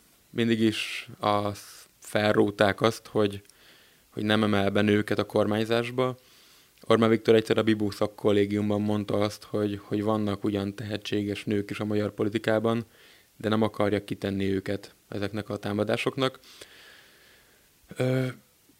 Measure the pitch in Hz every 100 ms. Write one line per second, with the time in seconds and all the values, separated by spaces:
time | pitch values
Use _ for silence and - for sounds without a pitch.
0 | _ _ _ 120 117 113 110 107 - -
1 | - 113 104 104 101 101 - - - _
2 | - 107 107 110 104 101 104 95 113 -
3 | - - 104 101 - _ - - _ _
4 | _ - 107 107 107 101 98 104 104 104
5 | 104 104 104 110 101 104 110 117 117 127
6 | 127 123 _ - - - _ - - 110
7 | 113 113 - 113 110 110 110 107 107 -
8 | 107 - 107 104 101 104 104 104 104 104
9 | 101 101 104 - - 107 104 101 - 104
10 | 104 110 104 101 107 101 98 98 104 104
11 | - 104 101 98 - 104 101 104 107 104
12 | 104 - 107 110 - 110 113 113 113 -
13 | - - _ - 110 110 110 - 104 101
14 | - 98 101 98 98 95 - 98 - _
15 | - 107 98 107 - 101 104 101 107 117
16 | 135 135 131 - - - - - - -
17 | - - - - _ _ _ _ - -
18 | 127 127 127 123 _ _ _